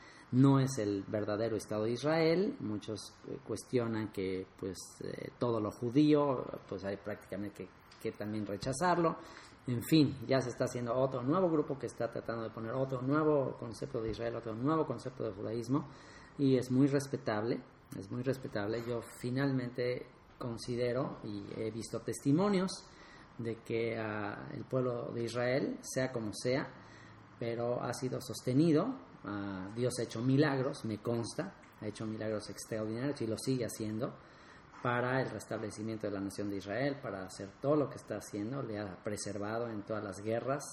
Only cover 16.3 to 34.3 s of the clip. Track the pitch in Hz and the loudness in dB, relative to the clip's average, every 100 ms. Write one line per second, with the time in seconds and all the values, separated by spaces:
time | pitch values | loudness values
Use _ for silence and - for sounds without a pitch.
16.3 | - 139 127 120 127 143 139 139 117 - | 2 4 4 4 6 6 4 0 -2 0
17.3 | 107 113 - - - - 101 101 120 127 | 0 0 -2 -6 -20 -14 -12 -8 -4 -2
18.3 | 127 - 107 101 113 117 117 110 - 123 | -2 -2 -2 -2 -2 -2 -4 -6 -6 -2
19.3 | 127 139 131 120 127 123 123 - - - | 0 2 2 0 -2 -2 -2 -6 -18 -20
20.3 | - 123 113 - 120 123 120 - - 117 | -10 -6 -6 -4 0 2 2 -2 -4 -8
21.3 | 104 101 - 110 113 107 113 - 110 139 | -8 -6 -6 -4 -4 -6 -6 -4 -2 4
22.3 | 147 208 190 185 - - - - - - | 4 6 4 2 -4 -14 -20 -20 -20 -16
23.3 | - 117 110 - 117 113 113 110 107 101 | -8 -6 -6 -2 0 0 0 -2 -2 -4
24.3 | 117 131 - 110 131 127 120 - 117 117 | -6 -8 -10 -2 0 2 0 -4 -2 -2
25.3 | 117 123 131 208 254 - - 131 120 110 | 0 2 2 0 -4 -4 -2 0 -2 -4
26.3 | 95 127 135 - - - - - - - | -2 0 0 0 -8 -18 -20 -20 -20 -16
27.3 | - 117 117 120 123 123 120 127 127 - | -8 -4 -2 0 0 -2 -2 -2 -4 -6
28.3 | - - 127 170 151 220 262 - - - | -6 2 6 8 6 4 -2 -10 -14 -8
29.3 | 104 101 95 95 113 123 113 113 117 123 | -6 -4 -6 -6 -2 -2 0 -4 0 4
30.3 | 135 147 139 123 - 113 104 - 117 110 | 6 6 4 0 -2 -4 -4 0 0 -2
31.3 | - 185 - - - 107 - 110 110 110 | -4 -6 -8 -20 -10 -8 -6 -6 -4 -2
32.3 | 107 - 98 - 110 110 113 139 135 113 | -4 -6 -10 -6 -4 -2 -2 -2 -2 -2
33.3 | 107 - 131 110 - 107 110 147 - - | 0 0 0 0 -2 -4 -2 -4 -6 -16